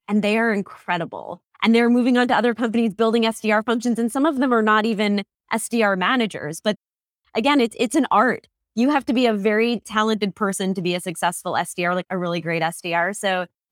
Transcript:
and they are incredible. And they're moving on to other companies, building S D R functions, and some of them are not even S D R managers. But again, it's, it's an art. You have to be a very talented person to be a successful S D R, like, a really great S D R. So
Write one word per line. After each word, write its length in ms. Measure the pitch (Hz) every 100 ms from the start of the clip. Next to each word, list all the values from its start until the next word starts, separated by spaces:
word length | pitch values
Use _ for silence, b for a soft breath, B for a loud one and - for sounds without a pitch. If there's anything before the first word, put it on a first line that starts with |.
| -
and 160 | 208
they 160 | 208 220
are 120 | 233
incredible. 920 | 208 190 - - 175 160 90 - 180 _ -
And 120 | 208
they're 140 | 226 240
moving 300 | 240 247 247
on 100 | 247
to 60 | 247
other 200 | 240 220
companies, 400 | 233 226 226 -
building 320 | 226 233 226
S 120 | 220
D 100 | 214
R 100 | 214
functions, 380 | 214 233 240 226
and 120 | 233
some 140 | 269 302
of 120 | 269
them 140 | 269
are 120 | 240
not 240 | 214 214 214
even 360 | 202 208 202 196 _ -
S 180 | 226 -
D 140 | 240
R 120 | 208 190
managers. 640 | 185 254 214 - 147 165
But 180 | 214 214 _ _ _ _ _ -
again, 260 | 247 285
it's, 140 | 233 -
it's 160 | 240 330
an 120 | 254
art. 380 | 202 247 185 - _ _
You 160 | 220 254
have 160 | 294 254
to 80 |
be 140 | 247 240
a 60 |
very 480 | 214 202 214 233 233
talented 520 | - 208 214 220 202
person 400 | - 202 190 190
to 80 | 190
be 140 | 175 175
a 40 |
successful 560 | 185 165 175 - 185 131
S 200 | - -
D 100 | 175
R, 80 |
like, 140 | 180 -
a 80 | 185
really 240 | 175 175
great 220 | 160 165
S 180 | 160 -
D 140 | 180 170
R. 180 | 175
So 320 | 208 196 185 175 _ _